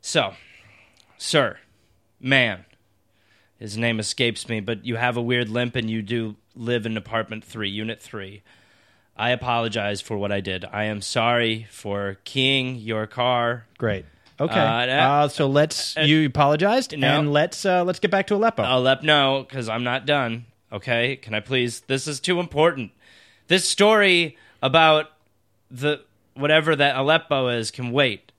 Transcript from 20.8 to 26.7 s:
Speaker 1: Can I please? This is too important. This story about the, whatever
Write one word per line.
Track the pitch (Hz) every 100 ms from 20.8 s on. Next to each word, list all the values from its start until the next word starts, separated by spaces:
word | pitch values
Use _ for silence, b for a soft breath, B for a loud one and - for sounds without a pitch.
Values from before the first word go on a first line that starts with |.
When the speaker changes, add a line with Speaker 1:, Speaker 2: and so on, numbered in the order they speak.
| - 117 120 135
Speaker 1:
Can | -
I | 110
please? | 104 131 123 113
This | _ 135 156
is | 143
too | - 180
important. | 175 143 165 143 107 _ b b b b b
This | 185 -
story | - 202 220 202 175 165 b b b
about | 135 147 160 156 156 _ _ _ _ _ _
the, | 127 143 147 - _ _
whatever | - 143 156 156